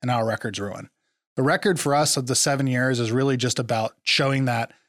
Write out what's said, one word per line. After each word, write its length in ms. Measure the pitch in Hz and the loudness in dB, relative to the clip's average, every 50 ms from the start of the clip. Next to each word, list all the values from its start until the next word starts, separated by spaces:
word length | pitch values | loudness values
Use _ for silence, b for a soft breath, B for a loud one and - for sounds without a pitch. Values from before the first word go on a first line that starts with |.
and 100 | - 123 | -4 -2
our 140 | 123 117 113 | 0 0 0
record's 340 | 113 107 - - 110 95 98 | 0 -2 -4 -6 -6 -6 -6
ruined. 300 | 101 101 90 98 - - _ _ _ _ _ _ _ _ _ | -8 -8 -10 -12 -14 -18 _ _ _ _ _ _ _ _ _
The 80 | 139 131 | 0 2
record 360 | 147 180 185 - 208 170 135 | 2 2 2 2 2 0 2
for 140 | - 143 143 | 2 2 2
us 220 | 147 151 - - | 4 2 2 0
of 100 | 143 127 | -2 -2
the 80 | 127 127 | 0 0
seven 300 | - - 151 139 135 139 | 0 2 2 0 0 0
years 320 | 131 123 123 127 131 127 120 | 0 0 0 0 0 0 0
is 120 | 117 110 | 0 0
really 260 | 117 131 135 139 131 | 0 2 2 2 0
just 220 | 123 127 123 - - | 0 0 -2 -2 -2
about 360 | 120 - 120 110 110 - - _ _ | -2 -2 -2 -2 -2 -4 -6 _ _
showing 420 | - - - 143 135 135 135 135 | -2 0 2 2 0 0 0 0
that 260 | 123 117 117 113 - - _ _ | 0 0 -2 -4 -6 -10 _ _